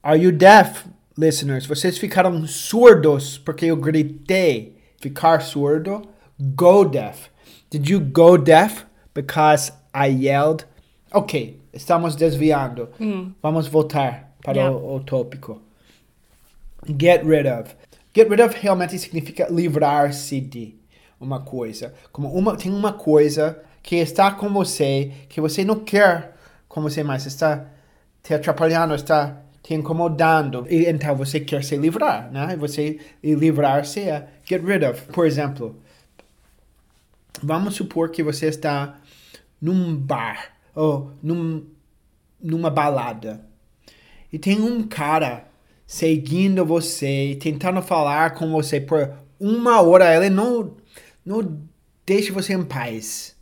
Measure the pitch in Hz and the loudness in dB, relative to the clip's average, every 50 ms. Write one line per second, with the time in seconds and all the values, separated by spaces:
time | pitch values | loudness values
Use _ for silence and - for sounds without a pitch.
0 | - 143 156 160 175 185 175 147 175 196 208 214 190 - - - - - - _ | 2 2 2 4 4 4 4 8 10 10 10 10 8 4 -2 -14 -18 -20 -20 _
1 | _ _ _ - 156 160 143 - 143 139 135 131 131 - 151 143 - 180 - - | _ _ _ 0 0 0 2 0 -2 -2 -4 -4 -4 -6 -6 -2 -2 -2 -2 -2
2 | - 202 - 190 185 185 175 160 160 147 - - - - 208 226 240 240 208 170 | -6 -2 0 2 2 2 0 -2 -6 -6 -10 -10 -8 -2 2 6 6 6 6 4
3 | - 156 143 135 139 - - - - - 156 - 170 165 165 143 135 156 156 156 | 2 2 0 0 -4 -8 -14 -12 -10 -10 -6 -4 -2 -2 -2 0 -2 -2 0 0
4 | 151 147 - - - - 185 190 185 160 131 110 110 - - _ _ _ _ _ | -2 -2 -6 -14 -4 -2 0 2 2 2 0 0 -6 -14 -20 _ _ _ _ _
5 | - 139 135 - - 160 165 147 139 - - 147 143 143 151 156 160 190 202 214 | -14 -12 -8 0 2 2 2 2 0 -4 -4 -2 0 0 0 -2 -2 -6 -8 -8
6 | 214 - - _ _ _ _ - 139 135 135 135 175 175 190 202 190 170 131 127 | -10 -16 -20 _ _ _ _ -8 -6 -6 -2 6 6 8 8 8 6 4 0 -4
7 | 107 104 - - - _ _ _ _ - - - _ _ - 151 139 147 196 196 | -6 -8 -14 -18 -20 _ _ _ _ -20 -20 -20 _ _ -6 -4 -2 0 0 0
8 | 151 135 - 170 165 170 180 180 135 156 160 160 190 214 - - - _ _ _ | 0 0 4 8 10 10 10 8 8 8 8 8 6 4 -2 -10 -16 _ _ _
9 | _ _ _ 151 139 139 - 160 151 151 151 147 139 - - _ _ _ - 135 | _ _ _ -10 -10 -6 0 2 4 4 4 4 2 -6 -12 _ _ _ -4 -2
10 | 139 139 135 131 135 135 139 139 143 156 160 156 - _ _ _ _ _ _ _ | 0 0 0 0 0 0 2 2 2 2 0 -2 -6 _ _ _ _ _ _ _
11 | _ _ - 202 202 - - 139 113 110 - - - _ - 117 - - 175 170 | _ _ -2 -2 0 0 -6 -6 -6 -8 -14 -20 -20 _ -20 -18 -2 0 0 0
12 | 170 165 147 143 170 165 143 139 151 156 151 139 135 123 123 120 117 117 - - | 0 -2 -2 0 0 0 0 2 2 2 2 2 -2 -4 -6 -10 -12 -12 -10 -8
13 | 220 214 202 185 185 185 185 _ - 151 156 165 151 135 147 160 151 151 - 147 | -6 -6 -6 -6 -8 -12 -14 _ -4 -2 -2 -2 -2 0 0 0 0 2 -2 -4
14 | 135 127 127 - - - _ _ - 139 135 135 135 135 135 123 - 131 135 135 | -4 -4 -6 -10 -18 -20 _ _ -8 -4 -2 0 0 0 -2 -4 -6 -8 -8 -10
15 | 135 - 135 127 117 - - - - - 107 - _ _ _ _ _ _ _ _ | -6 -4 -4 -4 -4 -6 -10 -18 -16 -16 -18 -18 _ _ _ _ _ _ _ _
16 | _ _ _ _ _ _ _ _ _ _ _ - - - - - - 151 151 135 | _ _ _ _ _ _ _ _ _ _ _ -20 -20 -20 -20 -16 -12 -10 -6 2
17 | 151 170 175 165 - 156 156 151 139 135 123 117 110 - - _ - _ _ _ | 4 4 4 4 4 2 2 2 2 -2 -4 -6 -12 -14 -18 _ -20 _ _ _
18 | _ _ _ 208 226 220 202 202 240 220 - - 196 202 190 180 175 165 - 170 | _ _ _ 4 4 6 6 4 4 4 2 -2 0 0 0 0 -2 -4 -6 -10
19 | - - - 165 143 - - - 175 - 170 170 175 170 143 151 151 143 147 147 | -10 -8 -8 -8 -8 -8 -4 -4 -4 -2 0 -2 0 0 0 2 2 2 2 2
20 | 143 143 139 - - - 143 135 127 - - 120 113 107 - _ _ _ _ _ | 2 0 -2 -8 -10 -8 -6 -6 -8 -8 -12 -14 -14 -14 -18 _ _ _ _ _
21 | _ _ _ _ 123 131 135 131 135 - - 127 117 110 107 - - 117 - - | _ _ _ _ -10 -10 -8 -8 -10 -10 -10 -10 -10 -10 -10 -12 -14 -16 -16 -20
22 | _ _ - - 143 139 160 185 196 220 - - - 180 196 202 202 208 208 - | _ _ -12 -10 -10 -6 -2 -2 0 -2 -2 -4 -6 -6 -4 -2 -2 -4 -4 -4
23 | - 156 151 151 151 151 143 156 151 156 156 - - _ _ _ - - 170 170 | 0 4 4 4 4 4 2 -2 -2 -2 -4 -10 -20 _ _ _ -8 -4 -2 -2
24 | 165 135 - - 196 196 196 202 202 202 202 202 185 185 - - 147 139 139 139 | -2 0 2 2 2 2 2 -2 -6 -2 -2 -2 -2 -2 -2 -2 -2 0 0 -2
25 | 139 139 - - - _ - 160 156 151 151 - 190 196 220 220 214 - 196 202 | -4 -6 -10 -18 -20 _ -6 -4 -4 -2 -2 -2 -2 -2 -2 -4 -4 -2 2 4
26 | 208 190 170 165 151 - - _ _ _ _ _ _ _ - 156 151 151 143 160 | 6 6 4 2 -4 -12 -20 _ _ _ _ _ _ _ -8 -6 -6 -4 -4 -4
27 | 151 147 135 131 139 139 135 - 160 156 147 139 139 - - _ _ _ _ _ | -4 -4 -4 -6 -8 -10 -6 -2 -2 -2 -2 -2 -8 -16 -20 _ _ _ _ _
28 | _ _ _ _ _ - 160 151 147 160 147 156 165 160 165 165 165 160 151 139 | _ _ _ _ _ -4 -4 -2 -2 -4 -2 0 0 2 2 2 0 0 -2 -4
29 | - - 156 151 143 139 139 - - _ _ _ - - 160 156 143 - 160 165 | 0 0 2 2 2 -2 -8 -14 -20 _ _ _ -8 -6 -6 -4 -4 -4 -2 -2
30 | 170 170 156 143 160 160 160 160 151 135 120 123 123 - 175 165 165 170 165 143 | -2 -2 0 2 2 4 4 2 2 -2 -6 -8 -4 0 2 2 2 2 0 -2
31 | 143 147 143 131 135 135 - 151 147 - 151 139 139 - 156 143 147 165 165 226 | -2 -2 -2 -2 -4 -4 -4 -6 -6 -4 -6 -6 -4 -4 -4 -2 -2 -2 0 0
32 | 302 294 - - 123 120 131 139 143 175 185 160 147 151 147 151 147 151 151 151 | 0 0 -2 -2 -6 -10 -8 -8 -6 -6 -6 -6 -8 -8 -6 -4 -6 -6 -6 -10
33 | - - _ _ - 151 151 143 156 160 151 139 147 139 139 147 143 - - 208 | -14 -20 _ _ -2 -2 0 2 2 0 2 2 2 2 2 0 -2 -4 -10 -6
34 | 202 185 151 147 139 - _ _ _ - 185 180 165 185 202 185 151 127 117 - | -6 -4 -6 -6 -8 -14 _ _ _ -6 -6 -4 -2 -2 0 0 0 -2 -2 -6
35 | - - - 175 170 156 139 147 147 139 - 135 120 113 - - _ _ _ _ | -12 -8 -2 0 0 2 2 0 -4 -4 -6 -10 -12 -14 -14 -18 _ _ _ _
36 | _ _ _ _ _ _ _ _ _ _ _ _ _ _ _ _ _ _ _ _ | _ _ _ _ _ _ _ _ _ _ _ _ _ _ _ _ _ _ _ _
37 | _ _ _ _ _ _ _ - - 143 156 165 190 202 202 - 190 190 - 170 | _ _ _ _ _ _ _ -10 -6 -4 -4 -4 -4 -6 -6 -8 -10 -6 -4 -4
38 | 165 165 165 - 160 151 139 139 160 156 147 151 - 151 143 139 143 143 - _ | -4 -4 -4 -6 -4 -4 -4 -4 -4 -4 -4 -4 -6 -4 -4 -4 -6 -8 -12 _
39 | _ _ _ _ _ _ - - _ _ _ _ 151 165 185 185 180 170 160 143 | _ _ _ _ _ _ -20 -20 _ _ _ _ -4 -2 -2 -2 -2 -2 -4 -6
40 | 135 135 143 120 113 110 101 - - - _ _ _ _ _ 156 156 156 143 139 | -4 -6 -6 -6 -6 -8 -8 -12 -16 -18 _ _ _ _ _ -2 -2 -2 -2 -4
41 | 139 139 - - - 151 170 175 165 160 160 156 147 - - _ _ _ _ _ | -8 -12 -18 -10 -6 -6 -4 -4 -4 -6 -8 -8 -12 -16 -20 _ _ _ _ _
42 | _ _ _ _ _ _ _ _ - 160 160 165 170 160 139 156 147 147 143 131 | _ _ _ _ _ _ _ _ -8 -6 -6 -2 -2 -2 -2 0 -2 0 -2 -4
43 | 120 120 110 110 110 110 107 107 - - _ _ _ _ _ _ _ _ _ _ | -6 -8 -10 -12 -14 -14 -16 -16 -20 -20 _ _ _ _ _ _ _ _ _ _
44 | _ _ _ - - - - 156 - 190 202 214 220 233 240 233 214 220 - 156 | _ _ _ -20 -20 -14 -14 -6 -2 0 0 0 0 -2 -2 -4 -6 -8 -6 -6
45 | 151 147 156 160 156 127 120 117 - _ _ _ _ _ _ _ _ - - - | -2 0 0 0 0 -2 -6 -10 -16 _ _ _ _ _ _ _ _ -18 -8 -2
46 | 170 160 160 147 139 135 156 180 190 196 190 185 180 151 165 170 160 - - - | 0 0 0 0 -2 -4 -2 0 2 2 2 0 0 0 0 -2 -2 -4 -8 -6
47 | 143 135 139 139 139 139 143 139 - 160 151 139 190 180 185 185 180 - 185 160 | -4 -4 -2 -2 -2 -4 -6 -6 -6 -6 -6 -2 -4 -2 -2 -2 -2 -2 -2 0
48 | 147 143 143 151 160 165 160 - 170 160 156 156 143 139 151 139 139 - 160 151 | 0 0 2 2 0 0 0 -4 -6 -2 -2 -2 -2 -2 -4 -4 -2 0 0 0
49 | 139 135 - - - _ _ _ 196 202 226 240 233 240 233 226 180 165 180 185 | 0 -2 -8 -18 -20 _ _ _ -4 -2 -2 0 2 4 6 6 8 8 8 8
50 | 185 170 160 165 190 196 190 196 220 247 247 233 208 160 - - _ _ _ - | 8 8 6 4 4 2 2 0 0 0 -2 -2 -4 -6 -12 -18 _ _ _ -20
51 | - _ _ _ _ 175 202 226 214 170 156 151 147 - _ _ _ _ _ _ | -20 _ _ _ _ -6 -6 -6 -6 -6 -8 -12 -16 -20 _ _ _ _ _ _
52 | _ - 196 208 202 202 190 196 185 - 190 185 175 131 131 131 117 120 113 110 | _ 0 0 0 0 -2 -6 -8 -6 -4 -4 -4 -4 -6 -8 -8 -8 -8 -8 -10
53 | 107 - - - - - _ _ | -10 -12 -12 -12 -14 -18 _ _